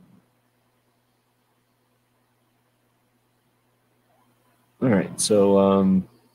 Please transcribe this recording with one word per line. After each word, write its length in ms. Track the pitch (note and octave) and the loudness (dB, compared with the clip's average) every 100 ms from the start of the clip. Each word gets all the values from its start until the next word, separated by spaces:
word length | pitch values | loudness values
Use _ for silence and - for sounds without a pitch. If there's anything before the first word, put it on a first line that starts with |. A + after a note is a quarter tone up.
| _ _ _ _ _ _ _ _ _ _ _ _ _ _ _ _ _ _ _ _ _ _ _ _ _ _ _ _ _ _ _ _ _ _ _ _ _ _ _ _ _ _ _ _ _ _ _ - | _ _ _ _ _ _ _ _ _ _ _ _ _ _ _ _ _ _ _ _ _ _ _ _ _ _ _ _ _ _ _ _ _ _ _ _ _ _ _ _ _ _ _ _ _ _ _ -6
All 60 | B2+ | -2
right, 300 | G2 D#2 - | -2 -4 -8
so, 380 | - G#2+ G2 G2 | -2 2 2 2
um, 500 | G2 G2 F#2+ F#2+ - _ _ | 2 0 0 -2 -4 _ _